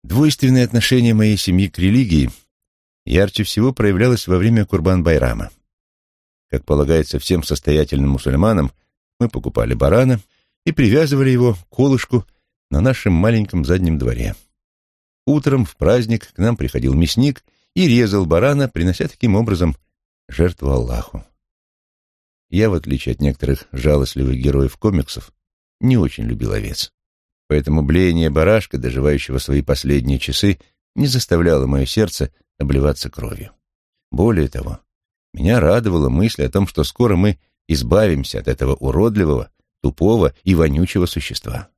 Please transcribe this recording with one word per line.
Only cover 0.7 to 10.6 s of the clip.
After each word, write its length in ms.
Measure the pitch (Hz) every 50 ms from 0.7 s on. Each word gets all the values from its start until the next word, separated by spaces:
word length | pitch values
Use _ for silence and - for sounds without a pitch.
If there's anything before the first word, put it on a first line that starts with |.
| - 117 - - 131 127 120 117 113
моей 220 | 107 107 107 107
семьи 320 | 95 - 95 90 92 101 92
к 100 | - -
религии — 520 | 90 95 107 127 131 101 80 76 65 60 - - _ _ _ _ _ _ _ _ _ _ _ _ _
ярче 400 | - 65 90 101 98 - - 104
всего 280 | - - 104 113 131
проявлялось 540 | 127 - 110 104 95 90 113 127 123 104 -
во 120 | - 92 90
время 260 | 95 113 117 113 101
Курбан-Байрама. 880 | - - 90 80 95 92 90 78 85 80 67 64 60 57 55 - - _ _ _ _ _ _ _ _ _ _ _ _ _ _ _ _ _ _ _ _
Как 140 | - 65 -
полагается 540 | - 76 71 73 69 82 80 73 - - 69
всем 240 | - - 92 82
состоятельным 680 | - - 78 - _ - 73 78 76 - 73 69 69 69
мусульманам, 640 | 69 67 - 67 65 73 95 113 110 90 71 64 _ _ _ _ _ _ _ _ _ _
мы 100 | 120 113
покупали 460 | - 62 - - - 55 57 58 62
барана 460 | 57 67 71 92 117 131 131 127 107 - _ _ _ _ _ _ _